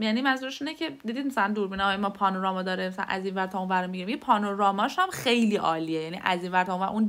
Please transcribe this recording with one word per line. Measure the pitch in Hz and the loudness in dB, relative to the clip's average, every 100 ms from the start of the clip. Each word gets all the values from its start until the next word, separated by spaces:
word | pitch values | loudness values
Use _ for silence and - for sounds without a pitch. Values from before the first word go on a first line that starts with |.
یعنی | 220 226 | 0 2
منظورش | 269 262 262 269 | 2 0 -2 -6
اینه | 285 | -8
که | 320 320 | -4 -6
دیدید | 285 214 233 277 | -6 -6 -4 -2
مثلاً | 254 202 | 0 0
دوربین‌های | 214 196 196 196 196 | 0 -2 0 0 2
ما | 202 | -2
پانوراما | 196 196 190 190 190 | 0 0 2 0 -2
داره، | 185 185 185 | -2 -2 -4
مثلاً | 185 - | -4 -4
از | 196 | -4
این | 190 | -2
ور | 190 190 | -2 -2
تا | 190 | -2
اون | 185 | 0
ور | 185 180 | 0 0
می‌گیره، | 185 180 | -4 -4
میگه | 277 | -4
پانوراماش | - 214 208 202 202 196 247 269 | 2 2 2 2 2 4 0 2
هم | 370 | 0
خیلی | - 262 240 220 202 | 0 2 4 4 4
عالیه، | 160 160 160 160 | 2 0 0 -2
یعنی | 160 175 | -4 -4
از | - 180 | -2 0
این | 180 | 0
ور | 180 | 0
تا | 185 | 2
اون | 180 | 0
ور | 190 | -2
اون | 208 | 0